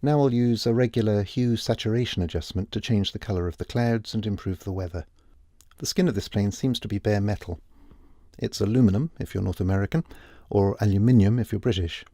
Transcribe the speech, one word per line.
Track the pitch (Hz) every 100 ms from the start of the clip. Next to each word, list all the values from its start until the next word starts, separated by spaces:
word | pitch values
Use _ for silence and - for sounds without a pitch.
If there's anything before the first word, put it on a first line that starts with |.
Now | 143 147
I'll | 139
use | 120 120 113 -
a |
regular | 117 127 117 110 104
hue | 98 - 123 113
saturation | - 113 - 110 120 -
adjustment | 87 85 78 - 92
to | -
change | - 110 98
the | -
colour | - 95 87
of | 82
the | -
clouds | - 120 117 110
and | 113 110
improve | 101 - 95
the | -
weather. | 95 92 87 82 _ _ - _ _ - _
The | -
skin | - 180
of | 104
this | -
plane | - 101
seems | 98 135 123
to | -
be | 101
bare | 104 104
metal. | 101 104 - 85 - - - - - - - -
It's | - -
aluminium, | 101 117 123 95 156 -
if | -
you're | 98
North | 95 90
American, | 92 98 98 160 170 - - - -
or | 104 98 98
aluminium, | 104 98 107 127 98 117
if | 110
you're | 101
British. | 127 95 85 - -